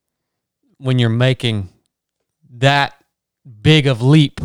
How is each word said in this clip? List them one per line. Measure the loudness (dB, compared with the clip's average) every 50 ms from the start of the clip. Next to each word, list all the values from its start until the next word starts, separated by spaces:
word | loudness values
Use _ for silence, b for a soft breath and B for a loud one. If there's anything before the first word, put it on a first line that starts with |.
| _ _ _ _ _ _ _ _ _ _ _ _ _ _ _ _
when | -6 -4 -2 0
you're | 0 0
making | 0 0 0 0 -2 -2 -4 -6 -6 -6 -8 -10 _ _ _ _ _ _ _ _ _ _ _ _ _ _ _ _ -10
that | -4 -2 0 0 0 -2 -4 -6 _ _ _ _ _ _ _ _ _ _ -20 -16 -4 0
big | 2 2 2 2
of | 0 -2 0 0
leap | 2 4 4 4 2 -2 -8 -10